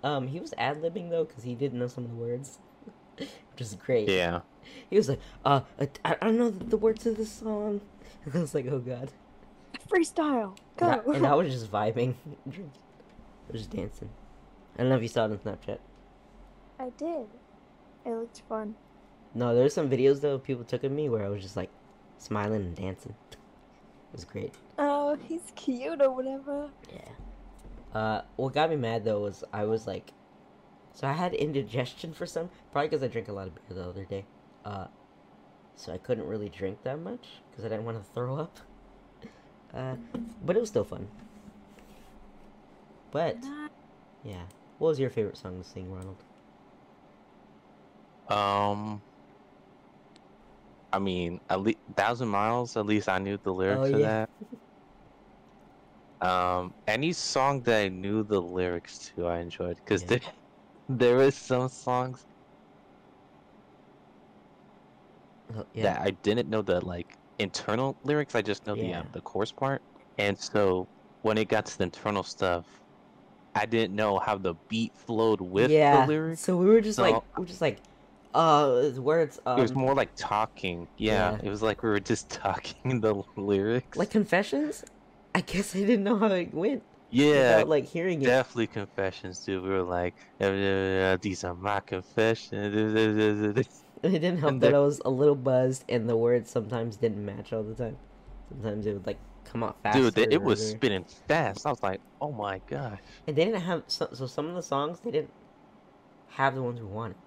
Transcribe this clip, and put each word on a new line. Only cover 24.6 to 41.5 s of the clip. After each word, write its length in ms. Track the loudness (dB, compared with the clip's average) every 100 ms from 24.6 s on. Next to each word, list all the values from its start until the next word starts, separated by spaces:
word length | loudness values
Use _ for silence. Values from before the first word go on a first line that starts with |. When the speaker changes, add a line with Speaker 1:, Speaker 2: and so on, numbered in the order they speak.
| -16 -2
Speaker 3:
Oh, 400 | 0 0 0 -2 -4
he's 240 | -10 -10 -8
cute 460 | -6 -4 -6 2
or 100 | 2
whatever. 580 | 2 -6 -6 -6 -8 -8 -14 -20
Speaker 1:
Yeah. 1040 | -18 -18 -18 -18 -18 -20 -20 -18 -18 -10 -4
Uh, 220 | -2 -2 -6 -6
what 160 | -2
got 160 | 0 0
me 80 | 0
mad 260 | -2 -2
though 160 | 0 -2
was 220 | -2 -8 -10
I 140 | -4 -2
was 220 | -2 -2
like, 260 | -10 -12 -20 -20 -20 -20 -20 -20 -20 -20
so 120 | -8 -4
I 40 |
had 200 | -2 -2
indigestion 800 | -2 -2 -2 -4 -4 -6 -8 -14
for 120 | -10 -8
some, 240 | -6 -8 -12 -6
probably 180 | -4 -2
'cause 140 | -2
I 40 | -2
drank 200 | -6 -8
a 60 |
lot 140 | -10 -10
of 80 | -14
beer 200 | -14 -12
the 120 | -10
other 160 | -10 -8
day. 200 | -10 -10 -20 -20 -18
Uh, 240 | -12 -12 -12 -18 _ _ -20 -20 -20 -20 -20 -20
so 160 | -12
I 40 | -12
couldn't 300 | -6 -6 -4
really 200 | -6 -8
drink 340 | -8 -8 -6
that 160 | -8 -8
much 280 | -10 -12 -14 -20 -20
'cause 120 | -12 -8
I 20 |
didn't 140 | -6 -6
wanna 180 | -10 -10
throw 240 | -8 -6 -6
up. 200 | -8 -12 -20 -20 -20 -20 -20 -20 -20 -20 -20 -20 -16
Uh, 220 | -10 -8 -8 -10 -10 -10 -8 0
but 100 | 0
it 20 |
was 80 | 2
still 140 | -2
fun. 240 | -2 -6 -12 -14 -20 -20 -20